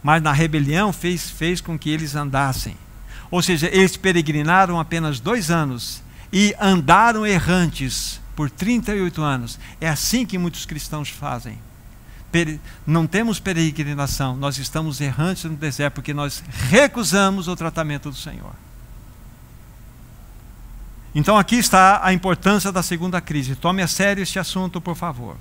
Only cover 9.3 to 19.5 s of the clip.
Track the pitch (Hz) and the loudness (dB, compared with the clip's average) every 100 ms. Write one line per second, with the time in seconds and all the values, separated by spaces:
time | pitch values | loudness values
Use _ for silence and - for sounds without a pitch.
9.3 | 131 117 - - - 160 143 - 233 247 | -2 -6 -12 -16 -6 -4 -2 0 0 -2
10.3 | 185 175 - - 151 - 156 143 - 143 | -2 -4 -6 -10 -10 -8 -8 -8 -8 -8
11.3 | 123 123 110 - - - - - - - | -8 -10 -14 -18 -20 -20 -20 -20 -20 -2
12.3 | 165 160 151 - - - 165 160 196 233 | 0 0 -6 -12 -10 0 2 2 0 0
13.3 | 190 190 165 160 139 147 143 139 - 135 | -2 -2 0 0 -2 -6 -4 -4 -2 -4
14.3 | 127 143 135 127 156 160 131 143 120 170 | -2 -4 -4 -6 -4 -4 -4 -4 0 -2
15.3 | 185 165 151 151 131 143 151 131 147 143 | -2 -6 -6 -6 -2 -4 -4 -6 -6 -6
16.3 | - - - 127 196 285 240 175 196 196 | -8 -12 -6 4 6 6 2 0 4 4
17.3 | 196 175 175 165 165 156 143 147 127 156 | 0 -4 -6 -6 -4 -4 -6 -8 -12 -12
18.3 | 123 - - - - - - - - - | -14 -14 -18 -20 -20 -20 -20 -20 -20 -20
19.3 | - - | -20 -20